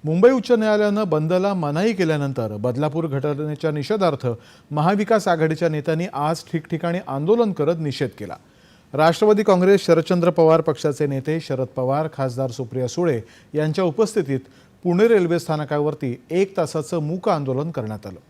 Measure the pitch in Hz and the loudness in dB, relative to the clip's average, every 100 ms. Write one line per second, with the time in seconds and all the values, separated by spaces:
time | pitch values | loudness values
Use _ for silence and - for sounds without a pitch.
0 | 151 165 233 262 - 240 220 214 208 208 | -2 4 6 4 2 0 2 2 2 0
1 | 208 156 156 180 196 190 147 151 214 190 | 0 0 0 0 0 -2 -2 0 0 0
2 | 165 151 139 127 110 104 120 123 151 151 | 0 0 -2 -4 -4 -2 -4 -2 -2 -2
3 | 160 135 147 143 151 147 160 151 135 214 | -4 -2 -4 -4 -6 -4 -4 -4 -2 0
4 | 180 143 127 117 - - _ 151 160 202 | 0 0 -4 -6 -12 -20 _ 0 2 2
5 | 202 220 - 170 160 160 170 151 147 160 | 2 2 2 2 2 0 -2 -2 -2 -2
6 | 180 135 147 165 - 165 - 160 170 175 | -4 -2 -2 -4 -4 -8 -4 -4 -2 -4
7 | - 135 156 233 226 170 147 170 151 127 | -4 -4 0 2 2 0 0 0 -4 -4
8 | 127 - 101 - _ _ _ _ _ 143 | -6 -6 -14 -14 _ _ _ _ _ 2
9 | 156 170 214 208 214 185 185 196 - 165 | 2 4 4 4 4 4 6 4 4 2
10 | 160 180 170 170 160 160 160 143 151 139 | 4 2 2 4 6 6 2 0 -2 -2
11 | 147 135 135 160 - 131 131 - 127 139 | -2 -2 -4 -4 -4 -4 -4 -4 -2 -2
12 | 156 151 135 120 135 117 120 127 127 - | -2 -4 -4 -2 -6 -6 -8 -6 -4 -2
13 | 175 120 - - _ 147 156 156 185 151 | 0 -2 -6 -20 _ -2 -2 0 -2 0
14 | 214 214 139 135 - _ _ _ 180 175 | 0 0 -2 -4 -6 _ _ _ -2 2
15 | 226 220 170 170 - 151 143 147 147 147 | 4 4 2 -2 -2 -6 -2 -2 -2 -2
16 | 131 120 _ 170 196 190 160 160 143 170 | -6 -8 _ -2 -2 -2 -4 -4 -4 -4
17 | 151 180 214 170 135 131 151 147 110 107 | -4 -4 -2 -2 -2 -4 -4 -6 -8 -10
18 | 101 87 | -12 -18